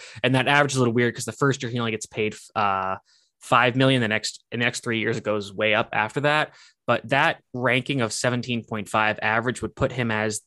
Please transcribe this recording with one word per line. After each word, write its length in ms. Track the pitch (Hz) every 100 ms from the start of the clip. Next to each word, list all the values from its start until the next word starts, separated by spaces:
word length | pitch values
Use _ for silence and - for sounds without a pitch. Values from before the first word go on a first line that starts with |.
| - -
And 140 | 127 131
that 100 | 123
average 240 | 143 143
is 60 | 135
a 20 |
little 160 | 120
weird 220 | 120 120 110
'cause 80 |
the 80 | -
first 320 | - 139 135
year 80 | 123
he 80 | 123
only 100 | 113
gets 160 | 110 -
paid, 300 | - 107 - -
uh, 440 | 110 101 95 95 95 _ _ _ _
five 340 | - 123 123
million. 260 | 123 135 131
The 60 | 110
next, 380 | 107 - - -
the 60 | 117
next 260 | 120 -
three 160 | 123 113
years, 160 | 107 113
it 80 |
goes 280 | 107 107 101
way 220 | 95 107
up 140 | 107 113
after 280 | 110 110 143
that. 340 | 143 151 147 - - _ -
But 220 | 120 113
that 340 | 135 160 - _
ranking 500 | 123 123 127 127 139
of 100 | 113
seventeen 520 | - 127 123 127 120
point 240 | - 110 98
five 300 | 110 107 104
average 420 | 107 110 120 110
would 120 | 110
put 160 | - 131
him 220 | 127 117
as 300 | 107 107 104